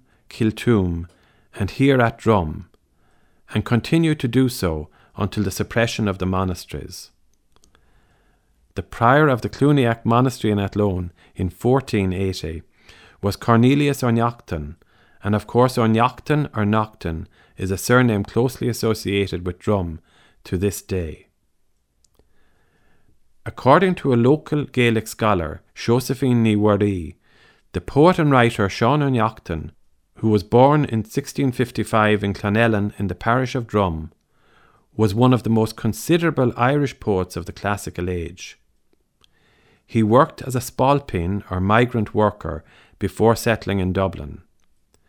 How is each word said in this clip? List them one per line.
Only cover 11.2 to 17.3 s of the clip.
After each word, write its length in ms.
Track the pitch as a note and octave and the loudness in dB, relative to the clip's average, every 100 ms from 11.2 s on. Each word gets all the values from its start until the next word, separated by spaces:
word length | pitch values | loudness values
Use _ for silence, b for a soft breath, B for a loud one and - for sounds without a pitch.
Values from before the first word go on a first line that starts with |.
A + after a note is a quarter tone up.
| b | b
in 160 | - F#2 | -6 -6
fourteen 600 | - A#2+ C3+ C3+ G#2+ F#2+ | -2 0 0 0 -2 0
eighty 520 | F#2 F#2+ F#2 E2+ D#2+ - b b b b b | -2 -4 -6 -8 -10 -14 b b b b b
was 160 | G2+ - | -6 -2
Cornelius 680 | - A2+ B2 C#3+ C#3+ C3+ | 2 4 4 4 0 -2
O'Neachtan, 720 | B2 A#2 A#2 B2 - D#2+ D2 D#2 b b b b | 0 0 -2 -4 -10 -10 -10 -14 b b b b
and 100 | G2+ | -4
of 140 | G#2 - | -2 0
course 300 | A#2+ B2+ B2+ | 2 2 2
O'Neachtan 720 | A2 A2 B2 - - D3+ C#3+ | 2 2 2 -2 -2 -2 -2
or 120 | A2 G#2 | -2 0
Naughton 640 | A2 G#2+ - E2+ D#2+ E2 | 0 -2 -6 -8 -8 -12